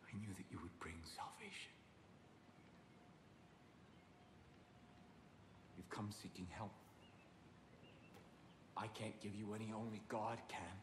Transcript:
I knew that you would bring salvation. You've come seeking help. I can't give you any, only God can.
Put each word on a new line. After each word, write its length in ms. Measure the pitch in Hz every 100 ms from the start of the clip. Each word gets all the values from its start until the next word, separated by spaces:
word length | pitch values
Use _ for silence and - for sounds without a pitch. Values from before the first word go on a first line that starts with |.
I 140 | - 104
knew 140 | 107 95
that 80 | -
you 80 | -
would 160 | 90 -
bring 200 | 82 82 82 -
salvation. 560 | - - 214 - - - - - - - - - - - - - - - - - - - - - - - - - - - - - - - - - - - - - - - - - - -
You've 120 | -
come 200 | - 104
seeking 360 | 104 92 - 90
help. 220 | - 107 - - - - - - - - - - - - - - - - - - - - -
I 120 | 110
can't 300 | - 107 104
give 120 | 104
you 200 | 101 107
any, 180 | 107 110
only 280 | 107 113 107 -
God 300 | 117 110 117 -
can. 260 | - 90 98